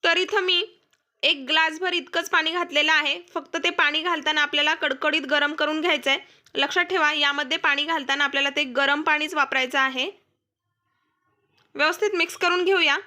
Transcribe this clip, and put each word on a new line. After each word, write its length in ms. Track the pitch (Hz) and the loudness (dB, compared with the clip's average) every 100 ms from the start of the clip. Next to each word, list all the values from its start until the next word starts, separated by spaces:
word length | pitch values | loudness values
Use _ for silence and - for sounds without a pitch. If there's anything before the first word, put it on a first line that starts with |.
तर 140 | 339 339 | 2 0
इथं 240 | 349 415 | 0 0
मी 240 | 370 359 440 _ _ _ _ _ | 0 0 -2 _ _ _ _ _
एक 220 | 277 302 262 | -2 -2 0
ग्लासभर 440 | 311 320 311 359 | 0 0 0 -2
इतकंच 360 | 349 - 330 330 | -2 -4 -6 0
पाणी 220 | 359 320 | 0 0
घातलेलं 400 | 349 349 285 302 | -2 -2 0 2
आहे. 300 | 311 294 330 349 | 2 2 -4 -6
फक्त 240 | 339 277 330 | -10 -6 -2
ते 60 | 349 | -2
पाणी 320 | 349 302 302 | 2 2 2
घालताना 400 | 339 330 302 302 | -2 -2 0 0
आपल्याला 320 | 294 285 294 | 0 2 2
कडकडीत 480 | 311 302 269 302 311 | 2 -2 0 0 0
गरम 320 | 277 294 294 | 0 0 0
करून 280 | 302 302 311 | 0 -2 0
घ्यायचंय. 360 | 339 302 269 277 - _ _ - | 0 0 0 -2 -4 _ _ -4
लक्षात 280 | 277 359 | -2 0
ठेवा, 300 | 349 370 302 | 0 2 2
यामध्ये 440 | 302 285 285 285 320 | 2 0 0 -2 0
पाणी 260 | 320 285 | 0 0
घालताना 400 | 294 320 269 277 | 0 -4 -2 0
आपल्याला 260 | 285 277 277 | 0 0 0
ते 140 | 277 | -2
गरम 380 | 285 240 277 294 | -2 0 2 2
पाणीच 320 | 311 302 302 | 2 0 0
वापरायचं 460 | 302 269 269 254 277 | 0 0 0 0 0
आहे. 320 | 269 254 285 - _ _ _ _ _ _ _ _ _ _ _ _ _ _ _ - | 0 0 -6 -8 _ _ _ _ _ _ _ _ _ _ _ _ _ _ _ -2
व्यवस्थित 400 | 302 349 415 381 | 0 2 -2 0
मिक्स 220 | 339 - | -2 0
करून 280 | 359 359 359 | 0 2 2
घेऊया. 320 | 381 320 294 | 2 2 0